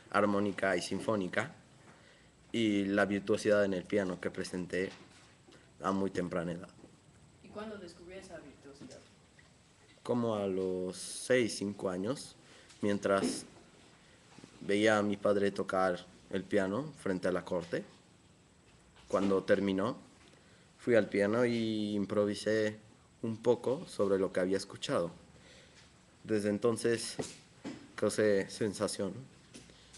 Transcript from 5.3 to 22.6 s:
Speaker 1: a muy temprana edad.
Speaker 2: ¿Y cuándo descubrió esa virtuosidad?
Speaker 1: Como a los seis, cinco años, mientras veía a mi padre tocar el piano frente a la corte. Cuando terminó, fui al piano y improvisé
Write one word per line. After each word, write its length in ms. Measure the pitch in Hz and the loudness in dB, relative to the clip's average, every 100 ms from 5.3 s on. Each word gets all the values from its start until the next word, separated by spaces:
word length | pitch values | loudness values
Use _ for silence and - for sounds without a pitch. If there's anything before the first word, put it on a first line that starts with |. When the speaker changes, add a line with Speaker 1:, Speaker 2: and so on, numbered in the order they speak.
| - - - - - | -20 -20 -20 -20 -6
Speaker 1:
a 80 | 95 | -2
muy 200 | 98 95 | 0 0
temprana 420 | 90 90 87 85 | -2 -2 -2 -2
edad. 180 | 87 98 - - - - - - - | -6 -10 -20 -20 -20 -20 -20 -20 -20
Speaker 2:
¿Y 60 | 226 | -16
cuándo 280 | 208 220 208 | -12 -12 -12
descubrió 420 | 175 170 170 190 | -16 -18 -18 -18
esa 200 | 180 160 | -16 -18
virtuosidad? 640 | 143 - 143 135 131 - - - - - - - - - - - | -18 -20 -20 -20 -20 -20 -20 -20 -20 -20 -20 -20 -20 -20 -20 -10
Speaker 1:
Como 320 | - 120 117 104 | -4 0 0 0
a 100 | 98 | 0
los 500 | 92 92 92 92 90 | 0 0 0 -4 -6
seis, 600 | - - - 127 107 - | -10 -6 2 2 2 -2
cinco 320 | 101 101 98 | -4 -2 -2
años, 460 | 90 101 147 - - - - - - | -2 -2 -4 -10 -18 -20 -20 -20 -4
mientras 640 | 104 104 101 98 85 82 - - - - - - - - - - - - | -2 0 2 2 2 -4 -10 -20 -20 -20 -20 -20 -20 -20 -20 -20 -20 -10
veía 380 | - 101 110 107 | -2 4 4 4
a 40 | |
mi 140 | 101 95 | 2 0
padre 340 | 104 101 101 | 2 2 2
tocar 560 | 98 95 95 92 87 - - - | 0 -2 2 2 0 -6 -20 -8
el 140 | 95 | -6
piano 480 | 95 101 95 107 156 - | -2 0 0 -2 -6 -6
frente 280 | 107 92 92 | -4 0 0
a 60 | |
la 120 | 90 | -2
corte. 400 | 85 90 85 - - - - - - - - - - - - - - | -2 -4 -2 -6 -6 -16 -20 -20 -20 -20 -20 -20 -20 -20 -20 -20 -2
Cuando 340 | 98 98 95 | 0 2 2
terminó, 540 | 92 98 98 95 110 - - - - - - - - - | 4 4 4 2 0 -4 -12 -20 -20 -20 -20 -20 -20 -8
fui 160 | - | 2
al 140 | 113 98 | 4 4
piano 360 | 101 101 113 | 2 2 2
y 500 | 123 117 110 110 104 | 2 2 0 0 -2
improvisé 840 | 104 98 104 104 101 107 110 | -2 0 2 0 0 0 2